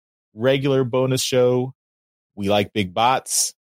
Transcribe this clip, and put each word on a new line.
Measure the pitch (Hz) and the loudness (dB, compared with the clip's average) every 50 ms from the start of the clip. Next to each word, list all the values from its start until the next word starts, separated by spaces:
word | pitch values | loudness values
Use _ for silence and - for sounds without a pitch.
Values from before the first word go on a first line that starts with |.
| _ _ _ _ _ _ - | _ _ _ _ _ _ -8
regular | 107 113 131 139 139 135 143 135 135 131 | -2 0 0 2 2 0 0 0 0 0
bonus | 117 127 127 131 131 131 131 | 0 0 0 0 0 0 -2
show, | - - 131 127 123 123 127 127 127 131 - _ _ _ _ _ _ _ _ _ _ _ _ | -2 0 0 2 2 2 2 0 -2 -4 -8 _ _ _ _ _ _ _ _ _ _ _ _
We | 101 101 98 | -6 -2 0
Like | 104 104 101 - - | 0 0 0 -2 -2
Big | 107 98 90 87 | -4 -4 -2 -2
Bots. | 110 113 123 131 - - - - - - - - _ _ | 0 2 2 2 0 -2 -4 -4 -4 -4 -4 -8 _ _